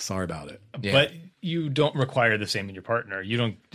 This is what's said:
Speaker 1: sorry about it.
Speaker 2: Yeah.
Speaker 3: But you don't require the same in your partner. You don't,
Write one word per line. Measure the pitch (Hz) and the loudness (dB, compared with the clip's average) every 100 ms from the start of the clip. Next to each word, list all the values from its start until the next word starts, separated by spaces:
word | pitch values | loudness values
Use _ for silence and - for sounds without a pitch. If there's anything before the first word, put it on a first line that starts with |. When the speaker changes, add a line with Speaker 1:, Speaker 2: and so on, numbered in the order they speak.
Speaker 1:
sorry | - 95 90 | -6 -4 -4
about | 80 73 | -6 -10
it. | 76 - - | -16 -14 -6
Speaker 2:
Yeah. | 104 | 2
Speaker 3:
But | 135 151 165 165 _ | 2 2 -2 -20 _
you | 175 170 151 | -4 -2 0
don't | 135 147 147 | 2 2 2
require | 131 131 117 107 | 0 4 4 4
the | 101 | 0
same | 104 98 | -4 -6
in | 95 | -8
your | |
partner. | - 117 101 95 | -2 -2 -2 -6
You | 95 120 | -2 0
don't, | 117 92 _ | 0 -2 _